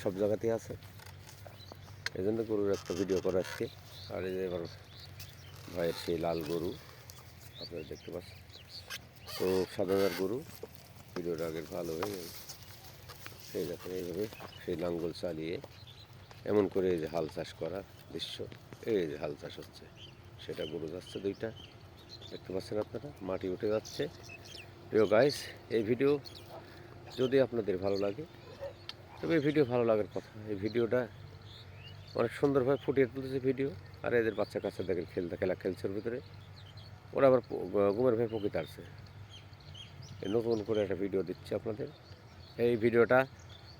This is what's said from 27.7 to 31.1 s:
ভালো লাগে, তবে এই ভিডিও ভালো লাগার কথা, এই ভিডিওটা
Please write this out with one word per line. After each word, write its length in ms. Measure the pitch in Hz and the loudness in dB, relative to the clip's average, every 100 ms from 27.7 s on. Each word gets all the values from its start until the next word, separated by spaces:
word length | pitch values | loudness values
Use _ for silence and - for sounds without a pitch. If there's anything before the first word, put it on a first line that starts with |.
| 92 98 | 2 2
ভালো 120 | 98 101 | 2 2
লাগে, 180 | 107 165 - - - - - - - - - | -2 -8 -12 -16 -10 -10 -10 -14 -14 -14 -6
তবে 140 | 156 165 | 2 4
এই 60 | 143 | 6
ভিডিও 160 | 151 131 | 6 6
ভালো 120 | 123 117 | 6 6
লাগার 200 | 110 101 92 | 6 4 -2
কথা, 160 | - 110 107 | -8 -10 -6
এই 60 | 104 | -2
ভিডিওটা 380 | 104 110 117 123 117 | 0 2 4 4 2